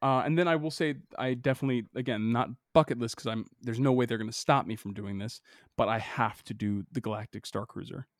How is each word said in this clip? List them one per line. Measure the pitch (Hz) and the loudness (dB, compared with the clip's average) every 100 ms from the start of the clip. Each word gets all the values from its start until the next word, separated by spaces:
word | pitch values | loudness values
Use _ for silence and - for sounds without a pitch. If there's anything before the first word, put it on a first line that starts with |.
Uh, | 135 131 143 | 2 2 4
and | 165 | 2
then | 175 | 4
I | 160 | 2
will | 156 | 0
say | - 160 139 - - | 0 -2 -2 -8 -6
I | 131 | -2
definitely, | 123 135 127 135 123 104 | 0 0 0 2 0 -2
again, | - 131 107 110 | -6 -4 0 2
not | 117 - 127 _ | 2 0 -6 _
bucket | 160 151 120 | 4 4 2
list | 117 - | -4 -4
'cause | 113 | -4
I'm, | 110 - _ | -4 -6 _
there's | 117 113 | -6 0
no | 135 | 4
way | 127 | 4
they're | 120 117 | 4 0
gonna | 110 | -2
stop | - - 139 - | -2 4 4 2
me | 110 | -4
from | 101 | -8
doing | 98 101 98 | -8 -8 -6
this, | 110 - - - _ - | -8 -10 -18 -20 _ 0
but | 107 | 2
I | 113 | 2
have | - - 110 - | -2 0 0 -2
to | - | -10
do | 110 104 101 - | -4 -2 -2 -4
the | - | -6
Galactic | 110 107 107 107 - | -4 -6 -8 -12 -8
Star | 101 | -6
Cruiser. | 110 110 - - 131 _ | -6 -10 -10 -12 -14 _